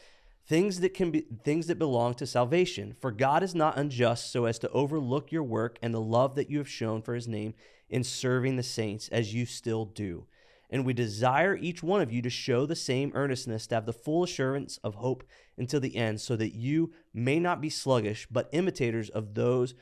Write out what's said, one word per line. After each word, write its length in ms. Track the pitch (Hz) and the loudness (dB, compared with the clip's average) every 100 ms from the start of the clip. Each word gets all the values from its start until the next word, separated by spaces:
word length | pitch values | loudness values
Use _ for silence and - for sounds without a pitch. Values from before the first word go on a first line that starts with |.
| - - - _ | -20 -20 -20 _
"Things 340 | - 156 202 180 | 0 2 2 2
that 140 | 185 | 0
can 160 | 190 175 | 2 0
be, 120 | 156 - 110 | 0 -2 -6
things 240 | 143 156 165 | 0 0 0
that 120 | - | 0
belong 340 | 151 120 120 | 2 4 2
to 120 | 123 139 | 0 -2
salvation. 680 | 123 123 170 180 - 101 113 | 0 4 4 2 -2 -8 -6
For 100 | 131 | -4
God 320 | 107 135 160 | 0 4 4
is 120 | 190 170 | 2 2
not 200 | 156 135 | 2 2
unjust 540 | 147 120 117 120 - | 0 4 4 2 -2
so 140 | 127 | 0
as 140 | 117 117 | 0 0
to 100 | - | 0
overlook 640 | 123 143 156 123 143 - | 0 2 0 0 -2 -2
your 100 | 160 | -4
work 360 | 131 110 120 - | 0 0 -2 -2
and 100 | 117 | -4
the 80 | 113 | -2
love 360 | 110 117 135 135 | 2 4 4 2
that 120 | 139 | -2
you 100 | 147 | -2
have 100 | 139 | -4
shown 340 | - 113 110 | -4 -2 -2
for 120 | 120 120 | -4 -6
his 100 | 117 | -4
name 260 | 107 110 - - _ - | -4 -6 -8 -18 _ -4
in 160 | 127 | -2
serving 500 | 123 - 127 127 131 127 | -2 -2 2 2 2 0
the 60 | |
saints, 460 | 123 - 107 107 - | -2 -2 -2 -4 -2
as 260 | 120 104 | -2 0
you 100 | 117 120 | -2 -4
still 380 | - 120 113 | -4 -2 -2
do. 420 | 104 - 98 85 - _ _ _ - | -2 -6 -6 -6 -12 _ _ _ -6
And 140 | 135 131 | -2 0
we 60 | |
desire 640 | 123 113 104 127 139 190 - | 0 -2 2 2 4 2 2
each 260 | 170 170 | -2 -4
one 180 | 160 202 | 0 2
of 120 | 127 | 2
you 100 | 120 | 0
to 80 | 123 | -2
show 360 | - - 120 143 | -4 0 2 2
the 80 | 165 | -2
same 340 | - 127 139 | 0 0 0
earnestness, 520 | 127 139 127 123 110 - | 0 -2 -2 -4 -6 -2
to 60 | 113 | -2
have 100 | 110 | -2
the 60 | |
full 300 | - 151 165 | -6 -2 0
assurance 560 | 180 - 131 139 - - | 0 0 0 -2 -6 -8
of 120 | 107 104 | -8 -4
hope 280 | 127 127 - - _ - | -2 -2 -6 -20 _ -8
until 220 | 123 147 | -2 0
the 160 | 131 110 | 0 0
end, 240 | 113 107 | -2 -2
so 160 | - 113 | -2 -2
that 180 | 110 | -2
you 380 | 110 127 156 165 - _ | -2 0 0 0 -4 _
may 280 | 107 123 156 | -2 0 2
not 200 | 175 165 | 2 0
be 100 | 151 | -4
sluggish, 560 | - 135 123 104 110 - | -4 2 2 2 -4 -4
but 180 | 120 - | -4 0
imitators 560 | 156 190 - 120 113 104 | 0 0 0 0 0 -2
of 240 | 117 107 | -4 -4
those 400 | 110 120 127 123 - | 0 2 4 2 -4